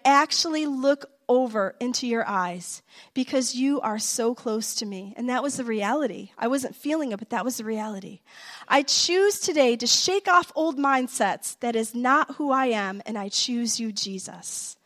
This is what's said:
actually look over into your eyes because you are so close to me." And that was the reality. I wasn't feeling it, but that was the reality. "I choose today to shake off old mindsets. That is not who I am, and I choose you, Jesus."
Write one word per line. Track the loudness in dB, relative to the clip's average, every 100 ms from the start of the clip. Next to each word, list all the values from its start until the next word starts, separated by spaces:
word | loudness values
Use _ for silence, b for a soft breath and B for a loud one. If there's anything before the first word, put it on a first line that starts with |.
| 6
actually | 6 4 0 0 0 -2
look | 2 2 2 -2 _ 2
over | 4 4 0 -2 -2
into | -4 -2 0
your | 0 0
eyes | 0 -2 -4 -10 -14 B B B -4
because | 0 0 0 0
you | 0 0
are | -2 -2
so | -2 0 0 -2
close | -2 -4 -4 -6
to | -6
me." | -8 -12 -8
And | -4
that | -2
was | -2 -4
the |
reality. | -4 -2 0 0 0 -4 -12 -6
I | -2
wasn't | -2 -2 -6
feeling | -4 -2 -2
it, | -6
but | -4
that | -4
was | -2 -4
the |
reality. | -6 -6 -6 -8 -12 -18 B B B B B
"I | 2
choose | 4 0 2 4 4 2
today | 0 2 4 2
to | 2
shake | 2 2 0 4
off | 4 4 0
old | 0 2
mindsets. | 2 2 0 0 0 0 -6 -6
That | -2 -2
is | -2 0
not | 4 4 2 -2
who | 0
I | 2 2
am, | 0 -2 -6 -8
and | -8
I | -4
choose | -2 -2 -2 -2 -2
you, | -4
Jesus." | -4 -6 -6 -10 -12 -12 -10 -10 -14